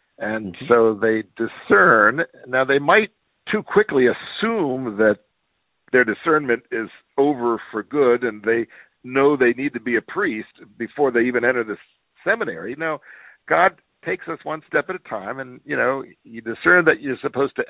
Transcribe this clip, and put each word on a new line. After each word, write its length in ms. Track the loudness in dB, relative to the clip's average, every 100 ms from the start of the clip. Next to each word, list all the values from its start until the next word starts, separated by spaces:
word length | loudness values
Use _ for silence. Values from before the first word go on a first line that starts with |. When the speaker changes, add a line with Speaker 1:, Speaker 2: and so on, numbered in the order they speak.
| _ -12
Speaker 1:
And 380 | -8 -8 -10 -8
Speaker 2:
Mm-hmm. 100 | 2
Speaker 1:
so 300 | 4 4 2
they 240 | 0 -2 -4 -8
discern. 840 | -8 -6 2 4 6 6 4 2 -6 -8 -6
Now, 180 | -2 2
they 140 | 0
might 300 | 4 2 2 _ _ _ -6
too 100 | -6
quickly 440 | 0 0 2 2 2
assume 880 | 0 -8 -6 -4 -2 -4 -4 -6 0
that 200 | 2 2 _ _ _ _ _ _ _
their 140 | 2 2
discernment 580 | 0 0 0 0 -4 -4
is 180 | -8 -8 -12 _ 0
over 440 | 0 0 -2 -4 -6
for 120 | -12
good 400 | -6 0 2 2
and 180 | -2 -6
they 220 | -2 -2 -4 -12 _ _
know 340 | -6 2 2 4
they 160 | 2
need 200 | 2 -4
to 60 | -6
be 180 | -4 -4
a 40 |
priest 460 | -4 -6 -6 -6 -10 _ -20 -14
before 340 | -10 -2 0
they 100 | 2
even 240 | 0 0 -2
enter 180 | -2
the 120 | -6 -8 _ _ _ _
seminary. 520 | -4 -4 -4 -8 -12 -8
No, 220 | -8 -8 -12 -20 -20 _ -2
God 260 | 2 2 0 _ _ -10
takes 220 | -10 -10
us 120 | -12
one 180 | -10 -12 -6
step 180 | -4 -4
at 60 | -8
a 140 | -10
time, 300 | -10 -10 -12
and, 200 | -12 -16 -8
you 100 | -2
know, 280 | -2 -2 -8 _
you 160 | -20 -14
discern 460 | -10 -2 4 4 4
that 160 | 0
you're 160 | -2 -6
supposed 320 | -6 -4 -4
to 80 | -4